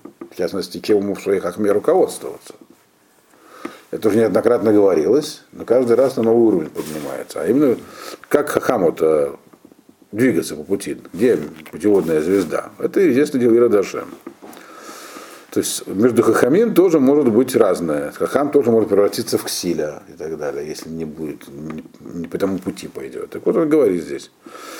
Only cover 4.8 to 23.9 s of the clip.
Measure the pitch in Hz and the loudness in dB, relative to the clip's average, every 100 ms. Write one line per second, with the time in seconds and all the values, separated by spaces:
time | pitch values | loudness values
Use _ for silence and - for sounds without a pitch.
4.8 | 98 85 78 131 156 - _ - - 120 | 6 4 2 2 0 -10 _ -10 0 2
5.8 | 123 113 131 123 113 117 117 95 76 85 | 4 4 2 2 2 4 6 4 -2 -8
6.8 | 76 78 69 65 - - 80 127 147 101 | -10 -10 -10 -10 -10 -6 0 2 2 0
7.8 | - - - - - 143 147 - - 113 | -4 -18 -18 -16 -2 -2 0 -4 -2 0
8.8 | 85 - 80 78 71 69 _ _ - _ | 0 0 2 2 0 -6 _ _ -20 _
9.8 | _ _ _ 104 127 82 - 76 76 98 | _ _ _ -2 0 0 -2 -8 -6 -6
10.8 | - - - 85 120 92 76 - - 82 | -6 -10 -10 -2 2 2 -2 -14 -18 -4
11.8 | 95 98 82 80 78 98 82 - - - | 2 2 2 0 2 0 0 -4 -8 -8
12.8 | 135 - 185 120 147 135 120 117 120 104 | -4 2 2 2 2 2 4 6 6 4
13.8 | 92 - - - - - - - - - | 0 -4 -10 -14 -20 -20 -20 -20 -20 -20
14.8 | - - - - - - - - 92 - | -20 -20 -18 -18 -20 -20 -8 -4 -4 -6
15.8 | - 95 120 113 113 - 120 165 233 170 | -6 2 2 4 2 4 4 4 2 4
16.8 | 185 160 127 147 135 107 127 123 107 90 | 4 4 4 4 4 2 2 2 2 2
17.8 | 85 73 73 - 87 131 143 147 127 113 | -2 -4 -4 -4 -2 -2 2 2 4 2
18.8 | 104 98 101 - 117 110 - - 90 80 | 4 4 2 0 -4 -4 -4 -6 -4 -2
19.8 | 76 76 - 73 78 78 73 69 76 76 | -4 -8 -14 -12 -10 -6 -6 -6 -8 -10
20.8 | 78 80 80 76 78 69 - 69 78 78 | -12 -10 -10 -8 -10 -10 -16 -14 -12 -12
21.8 | 78 - - 85 82 - 95 92 - - | -14 -20 -16 -12 -8 -4 -4 -4 -8 -10
22.8 | - - 67 64 - - - 175 160 156 | -12 -14 -12 -12 -12 -6 -2 0 2 2
23.8 | 120 | 2